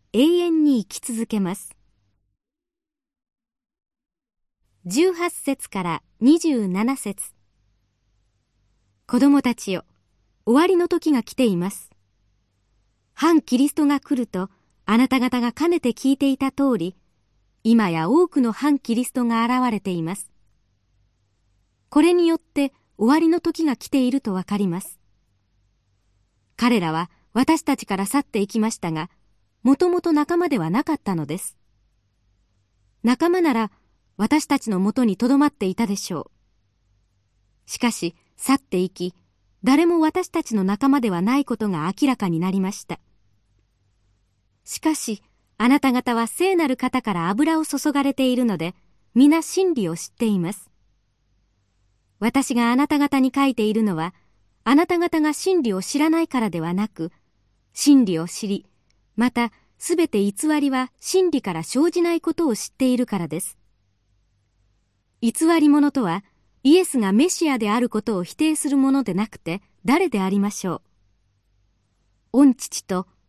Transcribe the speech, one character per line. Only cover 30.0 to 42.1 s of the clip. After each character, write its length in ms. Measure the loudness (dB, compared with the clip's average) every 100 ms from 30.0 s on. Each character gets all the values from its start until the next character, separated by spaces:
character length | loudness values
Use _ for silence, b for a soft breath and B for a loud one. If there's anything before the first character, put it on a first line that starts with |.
| 0
仲 240 | 0 2 0
間 100 | 0
で 100 | -2
は 120 | 0
な 160 | -2 -2
か 80 |
っ 40 | -4
た 180 | -4 -4
の 100 | -4
で 140 | -8
す。 180 | -10 -16 _ _ _ _ _ _ _ _ _ _ _ _ _ _
仲 260 | -2 0 2
間 120 | 2
な 120 | 2
ら 180 | 0 -4 -8 _ _ _ -6
私 300 | 0 0 0
た 120 | -2
ち 120 | -2
の 100 | -2
も 140 | 0
と 100 | 0
に 140 | 0 0
留 200 | 0 2
ま 100 | 2
っ 40 |
て 140 | 0 -4
い 100 | -2
た 100 | -4
で 120 | -4
し 160 | -6
ょ 180 | -10 -10 _ _ _ _ _ _ _ _ _ _ _ _ _ -18
う。 20 |
し 80 | -4
か 140 | -4
し、 240 | -4 -8 -10 _ _
去 180 | -2 -2
っ 40 |
て 180 | -2 -4
い 120 | -4
き、 240 | -4 -10 -10 _ _ _ _ 2
誰 200 | 4 4
も 140 | 2
私 300 | 0 -2 -4
た 140 | -4
ち 120 | -4 -2
の 80 |
仲 240 | -2 0 2
間 140 | 2
で 80 | 0
は 120 | -2
な 140 | 0 0
い 60 |
こ 140 | -2 -4
と 100 | -4
が 240 | -2 -4 -2
明 60 |
ら 80 | -2